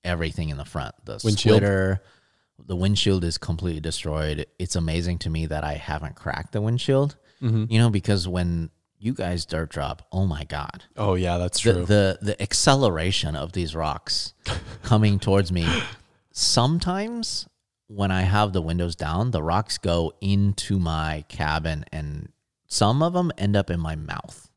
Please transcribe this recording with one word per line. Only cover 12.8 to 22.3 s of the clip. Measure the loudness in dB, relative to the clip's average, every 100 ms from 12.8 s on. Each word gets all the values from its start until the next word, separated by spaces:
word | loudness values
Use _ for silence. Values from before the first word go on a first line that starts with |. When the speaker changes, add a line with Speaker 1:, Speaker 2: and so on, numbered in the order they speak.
| 4 2 0 0 -2
Speaker 1:
of | -4 -6
these | -4 -4
rocks | -4 -4 -4 -4 -6 -6 _ -8 -8
Speaker 2:
<laughs> | -8 -12
Speaker 1:
coming | 2 4 6 2
towards | 4 2 2
me, | 0 0 0 -4 -12 _ _ _
sometimes | -4 0 2 2 2 0 -4 -4 -6 -6 -8 -10 _ _ _ _
when | -4 0
I | 2
have | 2 2 2
the | 0
windows | 0 0 -2 -2
down, | -4 0 0
the | 0
rocks | 0 0 -2 -4
go | 0 0 0 -2
into | 0 4 4 2 0 0
my | 0 0 -2 -4 -8
cabin | -4 -2 0 -2 -6 -6
and | -8 -8 -8 -12